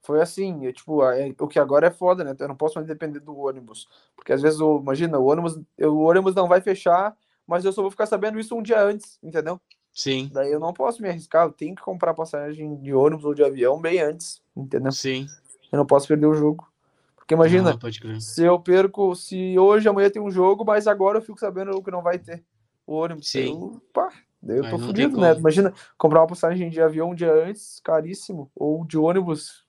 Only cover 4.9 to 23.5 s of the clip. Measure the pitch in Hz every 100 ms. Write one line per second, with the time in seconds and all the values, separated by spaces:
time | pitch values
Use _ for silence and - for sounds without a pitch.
4.9 | 135 170 147 131 156 170 160 - - 156
5.9 | 151 160 180 190 185 175 180 190 190 -
6.9 | 175 202 214 _ _ _ 175 185 190 196
7.9 | 196 214 208 214 220 220 233 214 226 202
8.9 | 208 - _ 160 160 151 180 _ _ _
9.9 | - 139 131 139 135 139 151 165 180 -
10.9 | 233 202 170 - 160 170 - 156 185 -
11.9 | 185 165 160 160 147 147 151 151 147 135
12.9 | 135 143 160 147 143 143 135 120 147 165
13.9 | 180 151 165 - - _ - 135 135 135
14.9 | 135 135 131 139 - _ - _ 143 139
15.9 | 143 143 151 151 156 151 165 _ _ _
16.9 | _ _ _ _ 160 165 185 180 120 117
17.9 | 107 110 110 110 - 170 175 175 180 190
18.9 | 196 196 180 - 190 185 185 190 208 214
19.9 | 202 196 202 208 185 185 202 220 214 214
20.9 | 202 190 214 220 202 208 185 196 190 190
21.9 | 180 175 180 170 170 _ _ _ _ -
22.9 | 156 165 160 139 135 131